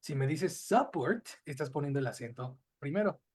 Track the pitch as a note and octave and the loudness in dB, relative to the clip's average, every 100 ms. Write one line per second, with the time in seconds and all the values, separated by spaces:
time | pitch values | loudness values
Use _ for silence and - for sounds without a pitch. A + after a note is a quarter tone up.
0 | - C#3+ C3+ D#3+ F3+ F3 - G#3 C#4+ E3+ | -4 0 2 2 0 -4 4 4 6 0
1 | C3+ A#3 - - - C#3 D3 C#3 C#3+ C#3 | 0 0 -2 -18 -10 -4 -4 -2 0 0
2 | C3 - A#2 A#2+ B2+ C3 _ _ C#3 E3 | 0 -4 -10 -8 -10 -10 _ _ -4 0
3 | G#3 - _ | 0 0 _